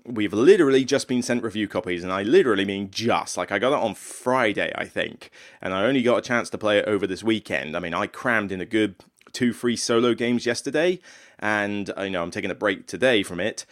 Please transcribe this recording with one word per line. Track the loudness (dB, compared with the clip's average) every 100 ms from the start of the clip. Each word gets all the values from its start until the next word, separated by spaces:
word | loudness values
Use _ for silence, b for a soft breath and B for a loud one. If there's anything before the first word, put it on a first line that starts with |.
We've | -8 -2 0
literally | 4 6 8 6 4
just | 4 0 0
been | -2
sent | 0 -2
review | -2 -4 -2
copies, | -2 -4 -4
and | -4
I | -2
literally | 4 4 6 2 0
mean | -2 -6
just. | -4 0 0 -2 -6
Like, | -4
I | 0
got | 0
it | 0
on | -2 -4
Friday, | -12 -6 0 2 2 0 -4 -4
I |
think, | -6 -6 -6 -8 -20 B B B
and | -4
I | 0 2
only | 2
got | 2 2
a |
chance | 0 -2 -2
to | -2
play | 2 2
it | 4
over | 0 0
this | -2
weekend. | -2 -2 -2 -4 -4 -6
I |
mean, | -4
I | -2 -4
crammed | -4 0 0 0
in | -6
a | -2
good | 0 0 -2 _ _ -16
two | -2 -2
free | 0 -2 -2
solo | 0 2 2
games | 2 0 0 0
yesterday, | -4 -2 0 0 -2 B B B B
and, | -2 0 0 -4 -6 -6
uh, |
you | -4
know, | -4
I'm | -4
taking | -6 -6
a | -2
break | -2 -2 -8
today | 0 2 2
from | 0 -4
it | -4 -6 -14